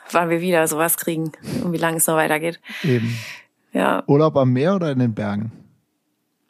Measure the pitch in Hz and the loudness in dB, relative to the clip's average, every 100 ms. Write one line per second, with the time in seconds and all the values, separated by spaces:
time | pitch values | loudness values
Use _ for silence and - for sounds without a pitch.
0 | - 170 170 170 180 170 160 151 165 - | -2 0 2 0 2 2 2 2 0 0
1 | - 160 160 - - - 180 165 165 160 | -2 -4 -4 -8 -10 -6 -4 -2 -2 0
2 | 170 160 151 151 165 165 - - 156 123 | 0 2 2 0 -2 -8 -14 -6 0 0
3 | 117 117 110 - - _ _ - 69 - | 0 -6 -10 -18 -20 _ _ -2 0 0
4 | - 143 156 143 127 127 156 196 160 127 | 2 4 4 4 2 2 2 0 0 0
5 | 123 107 104 104 113 - - _ _ _ | 0 0 -4 -4 -6 -12 -20 _ _ _
6 | _ _ _ _ | _ _ _ _